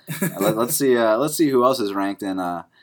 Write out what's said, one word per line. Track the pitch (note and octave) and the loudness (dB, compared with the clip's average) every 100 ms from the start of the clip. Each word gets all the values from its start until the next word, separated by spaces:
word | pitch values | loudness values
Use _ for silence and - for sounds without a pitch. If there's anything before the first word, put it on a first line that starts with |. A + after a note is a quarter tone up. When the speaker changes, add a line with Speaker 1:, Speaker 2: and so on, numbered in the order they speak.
| - - | -12 -6
Speaker 1:
<laughs> | F#3 F#2 | -6 0
Speaker 2:
let, | G#2 A2+ | 0 0
let's | A#2+ - | 0 0
see, | C#3 A#2+ | 2 4
uh, | A2+ A2 | 4 2
let's | D3+ D3+ | 0 0
see | D3+ | 2
who | C3 | 4
else | B2 C3 | 2 2
is | G2+ | -2
ranked | G2 G2 G2 | -2 -4 -4
in, | G2+ F#2+ | -6 -4
uh, | F2+ E2+ - _ | -6 -6 -12 _